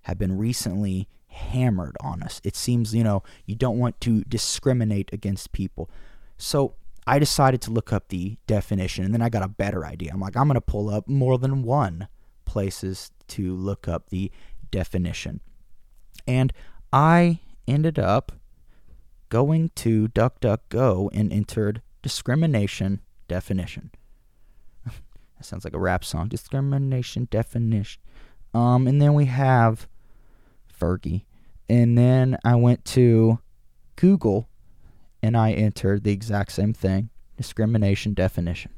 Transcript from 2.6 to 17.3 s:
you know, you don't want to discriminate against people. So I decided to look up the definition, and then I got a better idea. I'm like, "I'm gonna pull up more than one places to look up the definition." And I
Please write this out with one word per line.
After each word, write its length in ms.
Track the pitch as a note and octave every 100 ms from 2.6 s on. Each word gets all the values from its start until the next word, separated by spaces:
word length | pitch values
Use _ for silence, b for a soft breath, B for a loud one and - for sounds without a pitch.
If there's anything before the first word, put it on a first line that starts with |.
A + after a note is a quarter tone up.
| - A#2+ A2
you 100 | A2+
know, 180 | A2+ G2 B B
you 100 | -
don't 240 | G#2+ B2+ A2+
want 220 | B2 -
to 200 | A#2+ A2
discriminate 880 | C3 A#2+ - - C3+ B2 G#2+ G2+ F#2+
against 400 | G#2 G2 G2 -
people. 380 | - F#2+ - E2 b b b b b
So 380 | - D3 C#3 - - - -
I 120 | C#3
decided 420 | D3 - C3+ C3
to 80 | -
look 220 | A2+ -
up 160 | G#2 -
the 300 | F#2 F#2 A2 -
definition, 580 | F2+ - G2 F#2 -
and 80 | F#2+
then 80 | A#2
I 80 | A#2
got 140 | A2
a 60 | F#2+
better 360 | G#2+ G2 G2
idea. 260 | D#2 D#2+ D2
I'm 80 | F#2+
like, 160 | F#2+ G2+
"I'm 100 | C#3+
gonna 140 | B2
pull 260 | - G#2 G#2
up 180 | G2+ -
more 300 | C#3 C3 B2+
than 260 | C3 C3+
one 460 | A#2 C#3+ G#2+ E2 G2 - - _ -
places 640 | G#2+ G2 - F#2+ F#2 - _ -
to 260 | - F#2
look 320 | F#2 F#2+ G2 -
up 220 | E2+ -
the 240 | F#2 F#2+ b b b -
definition." 680 | F#2+ F#2+ F#2+ F2 - - - - - - - - - - - -
And 260 | B2+ C3 b b b -
I 480 | C3+ D#3 E3+ F3